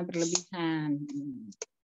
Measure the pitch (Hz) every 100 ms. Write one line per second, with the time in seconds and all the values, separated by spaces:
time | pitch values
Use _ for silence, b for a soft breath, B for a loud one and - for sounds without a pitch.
0 | 175 170 165 180 - 180 165 160 151 143
1 | 147 143 143 123 151 - - _